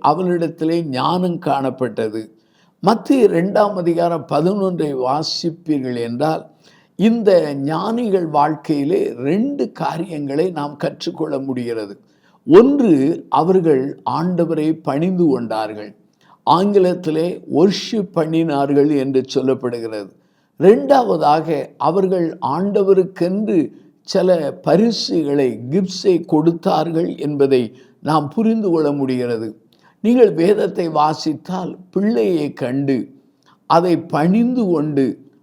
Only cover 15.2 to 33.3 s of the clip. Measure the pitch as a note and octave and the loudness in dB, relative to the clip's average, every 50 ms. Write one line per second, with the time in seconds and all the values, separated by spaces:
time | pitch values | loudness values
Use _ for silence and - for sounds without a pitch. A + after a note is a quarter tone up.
15.2 | F3 D#3 C3 B2 A#2+ A2 A2+ A2 A2 G#2+ G#2+ G#2 G#2+ G#2 - _ _ _ _ _ | 2 2 2 0 -2 -4 -4 -4 -6 -6 -8 -12 -14 -16 -18 _ _ _ _ _
16.2 | _ _ _ _ - A#2 C#3+ E3+ F#3+ G3+ G3+ G3+ F#3 F3+ F3 F3 F3+ D#3 D#3 D#3 | _ _ _ _ 0 2 2 2 2 2 4 4 4 2 0 -2 -4 -4 -2 -2
17.2 | E3 F3+ F3+ - - - C3 C3+ E3+ G3+ F#3+ - - - - A3 G3 - - E3+ | -2 -4 -4 -8 -8 -4 0 2 2 2 2 0 -6 -6 -4 -6 -6 -4 -2 -4
18.2 | D#3+ D#3+ D#3+ D#3+ E3 E3 C#3+ C#3 C#3 C#3 C#3+ C#3+ C#3+ D3+ D3+ C#3 C3 C#3 C3+ C3 | -2 0 0 0 0 0 0 -2 0 0 2 2 2 2 2 0 -2 0 -2 -2
19.2 | B2 B2+ - C#3 B2+ C3 C3 A#2 B2+ A#2+ A#2 A#2+ A2+ A2+ A2 G#2+ G2+ F#2 - _ | -2 -2 -4 -2 0 0 -2 -2 -4 -6 -6 -6 -8 -8 -8 -10 -10 -12 -16 _
20.2 | _ _ _ _ _ _ _ - C#3+ F#3 A3 C4 C#4+ C4+ C#4 C4+ B3 G3+ F#3 E3 | _ _ _ _ _ _ _ 2 6 6 6 6 4 2 2 2 4 2 0 0
21.2 | D3 D3 D3 E3 D#3 D#3+ E3 C#3 B2+ - - - B2+ D3 E3 G3 F#3+ F#3 F#3+ F#3 | 2 2 2 2 0 -2 -4 -4 -4 -6 -6 -4 -2 -2 0 0 0 0 0 0
22.2 | E3+ D#3+ - - - B2 C#3 D#3+ F#3+ G3+ G3 G#3+ G3 F#3+ G3 F#3+ F3+ F#3 - - | -2 -2 -4 -4 -4 -4 -2 -2 -2 0 0 0 4 4 4 2 2 -2 -2 -2
23.2 | E3+ F3 F#3 G3+ G#3+ G#3 G#3+ E3+ C#3 A2+ - - - _ _ _ _ - - F#3+ | -2 -2 -2 -2 -2 0 0 0 0 0 -4 -14 -20 _ _ _ _ -4 -2 0
24.2 | F3+ F#3 F3+ E3+ D3+ C#3 C3+ - - D#3 D3 F3 A3 A#3 G#3+ - - - - F3 | 2 2 2 2 0 -4 -6 -4 0 2 4 4 4 2 0 -2 -4 -4 -2 -2
25.2 | D3+ C#3+ C#3 C#3+ C#3 B2+ A2+ A2 A#2+ B2 C#3+ F#3+ F#3+ F3+ - - - G3+ F3+ E3 | -2 0 0 0 0 0 -2 -4 -6 -4 -2 -2 -2 -2 -4 -4 0 2 2 2
26.2 | - - - D3+ D#3 E3+ E3+ E3 - F3+ - D#3 D#3 E3+ D#3+ D#3+ F3 F3+ - - | 0 0 0 2 2 2 0 0 0 0 0 2 0 0 0 0 -2 -2 -4 -6
27.2 | C#3+ C#3+ D3 C#3 C#3 C3+ C3+ B2+ A#2+ G#2+ - - - _ _ _ - C#3 D#3 - | -6 -4 0 2 2 4 4 2 0 -2 -8 -16 -20 _ _ _ -2 0 0 0
28.2 | D3+ C#3 - - A3+ A3 A3+ A3+ G#3 F#3+ E3 D#3+ D#3 D3 C#3+ C#3+ C3+ C3 C3 B2+ | 0 -2 -2 -2 0 0 0 0 0 0 0 2 2 0 0 -2 -2 -2 -2 -2
29.2 | B2 A#2+ A#2+ A2 A2+ A2 G#2+ _ _ _ _ _ _ _ _ _ - G#3+ A#3+ B3+ | -2 -2 -2 -4 -4 -8 -10 _ _ _ _ _ _ _ _ _ 0 2 4 6
30.2 | A#3+ G3+ E3 D#3 E3 F#3 G#3 G#3 G#3 F#3+ - - F3+ E3 D#3 D3+ D3+ D#3 D#3 - | 6 4 4 4 2 2 2 2 0 -2 -2 -4 -4 -2 0 0 0 0 0 -4
31.2 | - D#3 D3+ - - - F3+ F#3 F#3 F#3 F3 - - _ - F#3 G3 G#3+ A#3 A#3+ | -4 -6 -6 -6 -8 -8 -8 -8 -6 -8 -10 -12 -12 _ -4 -2 0 0 0 0
32.2 | A3 G3+ F3+ D#3+ D3 C#3 - - C#3 A#2+ B2+ C#3 C#3+ C#3 C3+ B2 - - - _ | 0 0 0 0 -2 -4 -6 -6 -6 -4 -2 -2 -2 0 -2 -2 -2 -6 -12 _
33.2 | _ _ | _ _